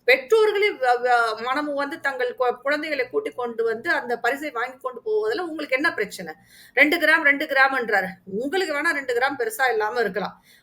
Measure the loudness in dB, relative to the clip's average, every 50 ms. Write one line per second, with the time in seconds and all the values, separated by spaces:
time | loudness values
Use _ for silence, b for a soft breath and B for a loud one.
0 | _ 4 4 4 4 4 4 6 6 4 4 2 2 0 0 0 2 2 2 2
1 | 4 4 4 4 4 2 0 -4 -4 -2 -2 -2 -2 -2 -2 -2 -4 -4 -6 -6
2 | -4 -6 -2 -2 -4 -4 -2 0 0 0 0 -2 -2 -2 -2 -2 -2 -4 -4 -4
3 | -4 -2 -2 -4 -4 -4 -6 -6 -6 -6 -4 -2 -2 -2 -2 -2 -2 -2 -2 -2
4 | -2 -4 -4 -2 -2 -2 -2 -2 -6 -8 -6 -6 -6 -6 -8 -10 -10 -10 -10 -8
5 | -6 -2 -2 0 0 0 -2 -2 -4 -6 -6 -8 -6 -4 -2 0 0 0 0 -2
6 | -6 -6 -8 -12 -12 -14 -14 B B B B B B B B 4 4 4 4 2
7 | 4 4 4 4 4 2 2 2 0 0 2 4 4 4 4 0 -2 0 0 0
8 | 0 -2 -6 -12 _ -8 -6 -6 -4 -2 0 0 0 0 -2 -2 0 0 -2 -2
9 | -4 -2 -2 0 0 0 0 -2 -4 -4 -2 0 0 2 2 0 0 0 0 0
10 | -2 -2 -2 -4 -6 -6 -8 b b b b b